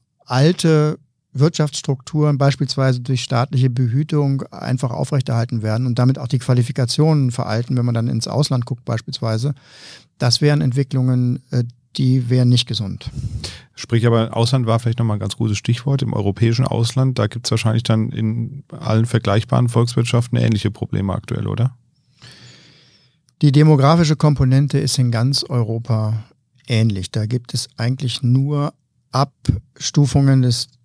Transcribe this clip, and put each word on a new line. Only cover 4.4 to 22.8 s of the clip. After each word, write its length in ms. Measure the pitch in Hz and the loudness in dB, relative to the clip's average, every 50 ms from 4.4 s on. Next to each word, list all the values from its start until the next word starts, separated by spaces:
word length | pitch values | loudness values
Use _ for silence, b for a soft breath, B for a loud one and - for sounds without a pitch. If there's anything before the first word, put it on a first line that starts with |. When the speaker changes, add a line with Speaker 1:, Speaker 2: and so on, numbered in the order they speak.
| - - | -6 -10
Speaker 1:
einfach 400 | - - - 120 131 - 139 117 | -12 -10 -4 -4 -4 -2 -4 -4
aufrechterhalten 680 | 90 151 135 - 151 135 - - 120 117 117 120 120 110 | -4 -4 -4 -2 -2 -2 -2 0 -2 -2 -2 -2 -4 -4
werden 240 | 104 110 107 117 131 | -2 -2 -2 -2 -2
und 140 | 123 117 123 | -2 0 2
damit 180 | 123 127 135 | 2 2 2
auch 100 | - 131 | 0 -2
die 120 | 120 147 120 | -4 -4 -2
Qualifikationen 920 | - - 127 123 117 - - 139 123 120 - 147 151 160 156 147 135 123 | 0 2 2 2 2 0 -2 -2 -4 -2 0 2 2 2 4 2 2 0
veralten, 460 | 117 - - 95 107 117 117 131 131 | -2 -4 -4 -2 -2 -4 -2 -2 -2
wenn 80 | 127 120 | 0 0
man 100 | 120 113 | 0 0
dann 120 | 113 113 | -2 -2
ins 200 | 127 135 110 - | -2 -2 -4 -4
Ausland 380 | - - 131 147 - 135 120 120 | -2 -2 -2 0 0 -2 -4 -2
guckt 200 | - 131 - _ | -4 -8 -8 _
beispielsweise. 680 | 120 117 110 - - 131 - 117 113 110 110 127 147 139 B B B B B B B B B B B _ | -6 -6 -6 -6 -10 -10 -6 -4 -4 -2 -2 -2 -4 -6 B B B B B B B B B B B _
Das 240 | - 135 123 - - | -2 0 0 2 2
wären 200 | 147 147 147 147 | 2 2 2 2
Entwicklungen, 800 | 156 131 120 143 135 - 135 131 127 127 127 123 123 123 127 127 - _ | 0 0 0 -2 -2 -2 -2 0 0 2 2 2 0 0 -2 -4 -6 _
äh, 120 | 135 123 120 120 - _ _ _ - | -4 -2 -2 -4 -8 _ _ _ -4
die 320 | - 135 127 131 131 120 120 | 0 2 2 2 2 2 2
wären 200 | 127 127 123 123 | 2 4 4 4
nicht 180 | 123 120 - | 4 4 2
gesund. 420 | - 113 - 104 92 95 - - - B B B B B B B B B B B B _ | -2 -6 -6 -6 -6 -8 -10 -12 -10 B B B B B B B B B B B B _
Speaker 2:
Sprich 300 | - - - 120 113 117 | -18 -4 0 0 2 4
aber, 300 | 117 117 113 113 - - | 4 4 4 2 0 0
Ausland 300 | 117 117 120 135 131 117 | 0 0 2 2 0 2
war 140 | 110 113 113 | 2 0 0
vielleicht 200 | 117 117 113 - | 0 -2 0 0
nochmal 180 | 117 110 104 | 0 0 -2
ein 40 | 101 | -2
ganz 160 | 101 101 - | -4 -6 -4
gutes 200 | - 113 107 101 | -2 -2 -2 -2
Stichwort. 440 | - - - 120 - - 139 139 135 | -2 0 -2 -2 0 0 -2 -2 0
Im 120 | 127 117 107 | 0 -2 -2
europäischen 520 | 104 98 98 98 - 117 117 117 120 127 | 0 -2 -2 0 2 0 2 2 0 0
Ausland, 520 | - - 113 117 117 - 131 131 131 123 | 0 0 -2 -2 0 0 0 0 0 0
da 100 | 117 107 | 0 -2
gibt's 240 | 101 - 120 - - | -2 -4 -6 -4 -2
wahrscheinlich 320 | 120 110 - 113 117 117 117 | -2 0 0 0 0 0 0
dann 280 | - 110 110 110 - | 0 0 0 0 -2
in 520 | - - 110 110 113 117 113 - 147 139 - _ | -4 -4 -4 -2 -2 -4 -6 -6 -10 -14 -16 _
allen 340 | - - - 110 110 110 113 | -18 -8 -2 0 2 2 2
vergleichbaren 640 | 120 - 113 - 104 98 - - - 123 123 123 117 | 2 0 0 0 2 0 0 0 0 0 2 2 2
Volkswirtschaften 680 | - 117 117 120 - 120 113 - - 120 120 - 123 | 2 0 0 2 0 -2 0 2 0 0 0 0 -2
ähnliche 340 | 120 120 113 110 104 - 101 | 0 0 0 0 0 -2 -4
Probleme 420 | - - - - 104 98 98 95 90 | -6 -6 -6 -4 -4 -4 -2 -2 -4
aktuell, 340 | - - - - - - | -6 -6 -6 -8 -6 -4
oder? 280 | - - - 120 135 - - _ _ _ _ _ B B B B B B B B B B B B B B B | -4 -2 -2 -2 -2 -4 -8 _ _ _ _ _ B B B B B B B B B B B B B B B